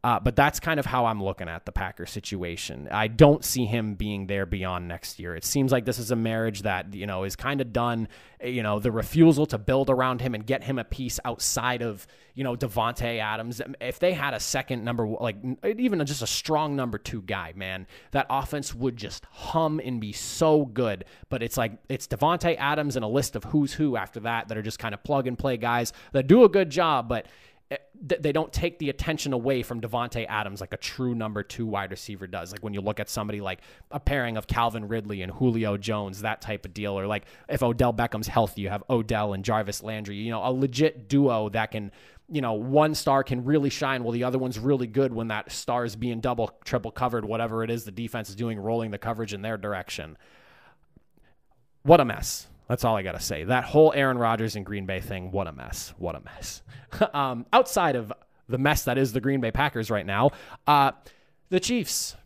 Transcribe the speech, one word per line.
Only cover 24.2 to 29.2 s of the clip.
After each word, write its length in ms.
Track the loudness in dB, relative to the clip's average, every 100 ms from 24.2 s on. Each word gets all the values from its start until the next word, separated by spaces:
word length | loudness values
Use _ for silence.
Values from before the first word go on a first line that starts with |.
that 280 | -4 -4 -4
that 80 | -6
are 60 |
just 160 | -6 -6
kinda 180 | -6 -6
plug 300 | -2 0 0
and 120 | -2
play 200 | -2 -2
guys 340 | 0 0 -2 -6 -2
that 140 | -2 8
do 180 | 12
a 40 | 12
good 220 | 10 2
job, 380 | 2 4 4 0
but, 180 | -4 -4 -20 -20 _ _
eh, 60 | -12 _ -16 -4
th-, 140 | -2
they 100 | 0
don't 200 | -2 -2
take 260 | -2 -2 -2
the 120 | -6
attention 420 | -4 -4 -2